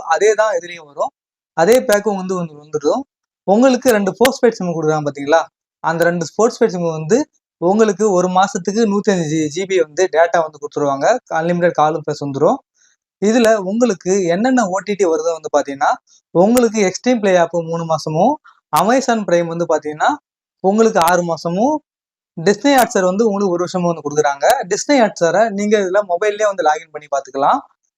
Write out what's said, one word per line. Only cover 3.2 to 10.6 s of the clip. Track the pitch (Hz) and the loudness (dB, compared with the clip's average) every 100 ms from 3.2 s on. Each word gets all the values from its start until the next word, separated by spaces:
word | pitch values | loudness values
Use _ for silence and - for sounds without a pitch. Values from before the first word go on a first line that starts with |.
| _ _ - | _ _ 0
உங்களுக்கு | 208 262 247 254 | 4 4 2 2
ரெண்டு | 214 196 | 2 0
போஸ்ட்பெய்டு | 180 254 262 240 - | 0 0 2 0 0
சிம்மு | 180 | -4
கொடுக்குறாங்க | 165 156 156 147 | -2 -2 -2 -4
பாத்தீங்களா, | 139 143 160 156 _ _ _ | -6 0 0 0 _ _ _
அந்த | 160 165 | -4 0
ரெண்டு | 170 175 160 | 0 -2 -4
போஸ்ட்பெய்டு | - 233 - 220 180 | 0 0 2 0 0
சிம்மு | 170 | -2
வந்து | 156 156 240 302 _ _ - | -4 0 0 0 _ _ -2
உங்களுக்கு | 170 208 214 208 214 | 0 4 2 2 2
ஒரு | 180 185 | 2 2
மாசத்துக்கு | 185 196 202 175 208 220 | 2 0 -2 -4 0 0
நூத்தி | 202 208 | 0 0
அஞ்சு | 185 156 160 151 | 0 0 -2 -2
ஜி | 160 190 | -4 -2
பி | 185 | 0
வந்து | 156 151 190 | 0 0 0
டேட்டா | 156 170 175 | 2 2 2
வந்து | 156 | -2
கொடுத்துருவாங்க. | 151 | -6